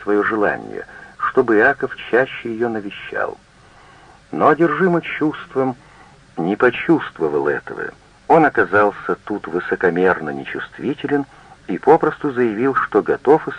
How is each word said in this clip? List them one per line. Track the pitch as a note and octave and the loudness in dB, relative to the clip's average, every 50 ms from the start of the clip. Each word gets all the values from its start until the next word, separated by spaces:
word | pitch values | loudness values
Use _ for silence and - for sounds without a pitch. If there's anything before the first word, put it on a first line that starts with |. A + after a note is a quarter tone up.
| - | -4
своё | G2+ G#2 G#2 G2+ | 0 0 0 2
желание, | G2+ A2+ G#2+ G#2 F2 C2+ A1 A1 G#1+ G#1 G1+ - - - - - - - | 0 0 0 0 0 0 -2 -6 -10 -12 -12 -14 -14 -18 -20 -20 -20 -12
чтобы | - - - - B2+ B2+ A#2 A2 | -6 -6 -2 0 0 2 4 4
Иаков | G#2 A2+ C3 - - - B2+ - - - - | 4 4 4 2 0 -4 -8 -8 -10 -10 0
чаще | - A#2+ C3 B2+ - - - A#2+ A2+ | 0 0 0 0 -4 -12 -10 -8 -4
её | A2 A#2+ A#2+ | -4 -4 -4
навещал. | A2+ G#2+ G2 G2+ - - - - - G2+ G2+ - - - _ _ _ _ - - - - - - - - - - - - _ - - | -4 -6 -8 -8 -12 -12 -14 -10 -8 -6 -6 -6 -8 -12 _ _ _ _ -20 -20 -20 -20 -20 -20 -20 -20 -20 -20 -20 -20 _ -10 -4
Но | D2+ G2 C3+ | 2 4 4
одержимый | D#3 C#3+ E3+ E3 D3 D3 F#3 F#3 E3+ E3 - | 4 4 2 0 2 2 0 2 2 0 -2
чувством | - - - D3 D#3 D3+ - - - - C3+ C3 C3 B2+ - - - - - - - - - - _ - | -4 -6 -4 -2 -4 -4 -6 -12 -8 -4 -2 -2 -2 -2 -6 -12 -20 -20 -20 -20 -20 -20 -20 -20 _ -8
не | - E2 F2 G#2 | -6 -2 -2 0
почувствовал | - - B2 A#2+ - - - E3+ C3 - - - - D#2+ D2+ C#2+ D2 C#2 D2 | 2 2 2 2 0 0 2 2 2 2 -4 -8 -4 -4 -2 0 0 0 0
этого. | C#2+ - - - - - D#2+ - - - _ _ _ _ _ - | -2 -4 -6 -10 -12 -10 -10 -12 -12 -16 _ _ _ _ _ 4
Он | C#3+ E3+ D#3 | 4 6 6
оказался | C#3 - A#2+ G2+ E2+ F#2 G#2 G#2 G2+ F#2 - - - F2+ - - | 4 4 2 0 2 4 4 4 2 0 -2 -4 -6 -6 -6 -4
тут | - G#2 G2 - E2 | -8 -8 -8 -6 -4
высокомерно | E2 F2+ - - F#2+ F#2 - F2+ E2+ F2 F#2 F#2 E2 D#2 D#2 D2+ | -4 -4 -2 -2 -4 0 0 0 2 4 2 2 2 0 -2 -8
нечувствителен | C#2+ C#2 C2+ - - C#2 - - - - D2 A2 D3+ - - C#3 C#3+ C#3+ C#3 - - - - - - _ - - | -8 -8 -10 -10 -10 -10 -10 -12 -14 -8 -6 -6 -6 -6 -4 -2 -2 -2 -2 -4 -10 -20 -20 -20 -20 _ -10 -8
и | F#2 - | -8 -2
попросту | - - D#3 E3 - D#3 - - - D3 B2 | 4 6 6 6 6 0 -2 -2 -6 -4 0
заявил, | A#2+ B2 A#2 G#2 G2+ B2+ C3+ B2+ | 0 0 0 0 0 0 0 0
что | - - - - G#2 F2 | 0 -2 2 0 0 2
готов | D#2+ D2+ - - A#2+ D3+ D#3 - | 2 -2 -2 4 4 4 4 2
и | - - | -2 -6